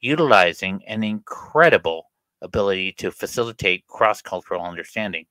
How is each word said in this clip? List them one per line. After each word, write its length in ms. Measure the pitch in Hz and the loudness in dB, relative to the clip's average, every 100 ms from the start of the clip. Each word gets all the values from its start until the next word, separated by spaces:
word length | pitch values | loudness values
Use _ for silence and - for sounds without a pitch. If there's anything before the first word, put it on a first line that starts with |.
utilizing 800 | 120 156 156 107 90 82 95 95 - | -2 0 6 6 6 2 -6 -6 -8
an 180 | 107 | -6
incredible 1080 | 107 107 - - - 151 165 110 85 82 - _ _ _ | -4 -4 -10 -18 -4 4 6 6 0 -6 -12 _ _ _
ability 520 | - 110 101 95 95 | -8 -2 0 -2 -4
to 180 | - 95 | -6 -8
facilitate 760 | - - - 117 113 101 90 _ | -8 -10 -6 -6 -2 -2 -2 _
cross-cultural 760 | - 110 107 - 92 - 90 | 0 0 0 -6 -10 -8 -8
understanding. 640 | 87 87 82 - 107 85 80 | -8 -12 -12 -8 -8 -8 -14